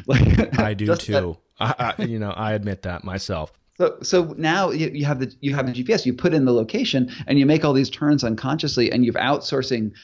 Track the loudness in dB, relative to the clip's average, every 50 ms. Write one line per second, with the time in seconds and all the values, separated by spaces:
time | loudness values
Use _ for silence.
0 | -4 0 2 4 4 6 6 4 2 2 0 0 0 0 -2 -2 0 0 0 0
1 | -2 -2 -2 -2 -2 -2 -6 -10 _ _ _ -4 -4 -2 -2 -2 -2 -4 -2 -4
2 | -4 -4 -4 -4 -6 -6 -6 -4 -4 -2 -2 -2 -4 -4 -6 -6 -6 -8 -8 -8
3 | -8 -8 -8 -8 -6 -6 -6 -6 -6 -8 -12 _ _ _ _ 0 0 0 0 -4
4 | -4 0 2 2 2 0 -2 -2 0 0 2 2 0 0 0 -2 -2 -4 -2 -2
5 | -2 -2 -2 -2 -4 -6 -6 _ -4 -4 -2 -2 -2 -2 -4 -4 -2 0 0 0
6 | 0 -2 -2 0 0 2 2 4 4 4 4 2 2 0 -2 -2 -2 0 0 0
7 | 0 0 -4 -8 -4 2 4 4 6 6 4 4 4 2 2 2 2 0 -2 -2
8 | 0 2 2 2 2 -2 -2 -2 -2 -4 -2 -2 -2 -2 0 2 2 2 4 2
9 | 2 2 2 0 0 0 0 -2 -2 -2 -2 -2 -2 -2 -2 -2 -2 -4 -6 -10